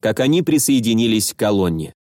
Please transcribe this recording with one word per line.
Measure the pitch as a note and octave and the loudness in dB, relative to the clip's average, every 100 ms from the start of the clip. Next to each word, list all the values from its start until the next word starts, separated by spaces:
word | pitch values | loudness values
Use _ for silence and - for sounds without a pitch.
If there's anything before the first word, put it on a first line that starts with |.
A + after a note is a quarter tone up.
как | G#2+ G#2+ | -4 0
они | C3 E3 | 0 0
присоединились | E3 D#3 C3 C3+ A2+ A2+ A#2 A2 G2+ | 2 0 2 0 2 0 2 0 -2
к | - | -2
колонне. | G#2+ G2+ F2+ D#2+ D2+ - _ | 0 0 0 -2 -8 -14 _